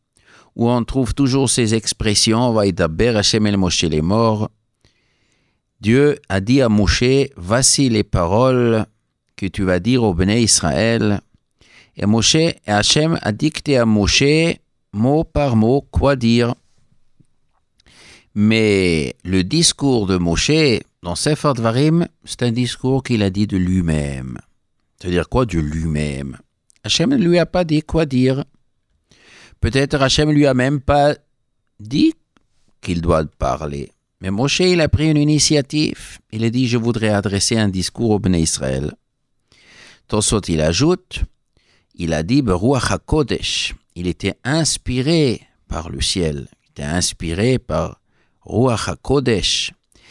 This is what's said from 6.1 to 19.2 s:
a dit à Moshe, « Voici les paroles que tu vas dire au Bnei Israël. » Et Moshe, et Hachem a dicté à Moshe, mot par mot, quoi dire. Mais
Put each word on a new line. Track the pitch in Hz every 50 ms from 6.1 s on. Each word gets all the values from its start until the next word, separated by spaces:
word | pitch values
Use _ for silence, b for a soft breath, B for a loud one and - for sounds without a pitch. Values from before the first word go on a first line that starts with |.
| 135 - - -
a | 95 98
dit | 95 113 131 139
à | 127 113
Moshe, « | 104 107 101 90 - - 123 127 135 139 131 - -
Voici | - 87 92 113 131 135 - - - 139 127
les | 113 104 101
paroles | - - 95 87 85 98 117 127 131 127 123 120 117 113 110 - - _ _ _ _ _ _ _ _ _
que | - 101
tu | 92 - 104 98
vas | 92 90 90
dire | 87 117 131 123 117
au | 104 87
Bnei | 82 92 98 107 120
Israël. » | 117 104 - - - 78 65 82 110 113 117 113 107 107 101 95 - _ _ _ _ _ _ b b b b b b b b
Et | - 98
Moshe, | 101 110 117 107 - -
et | 160 165 165 - - _
Hachem | - 104 104 104 - - 151 156 165 165 -
a | - 107
dicté | 104 110 147 156 - - - 143 135
à | 123 117
Moshe, | 113 107 104 98 85 - - 139 143 151 160 165 170 - - _ _ _ _ _ _
mot | - 104 113 131 147 160 160
par | - - 151 143 135 117
mot, | 110 107 117 135 143
quoi | - _ - - 123 139 143
dire. | 123 113 113 117 120 120 120 123 - _ _ _ _ _ _ _ _ _ _ _ _ _ _ _ _ _ _ _ _ _ _ _ _ B B B B B B B B B B _
Mais | 104 104 107 110 113 110 104 101 95 92 87 82 78 69 62 - -